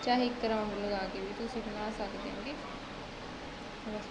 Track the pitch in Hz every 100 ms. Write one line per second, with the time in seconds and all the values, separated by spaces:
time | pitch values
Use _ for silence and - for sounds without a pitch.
0 | - 247 247 240 226 220 214 202 208 202
1 | 190 190 196 202 226 233 214 208 214 214
2 | 202 202 190 190 233 320 - - - -
3 | - - - - - - - - 226 214
4 | -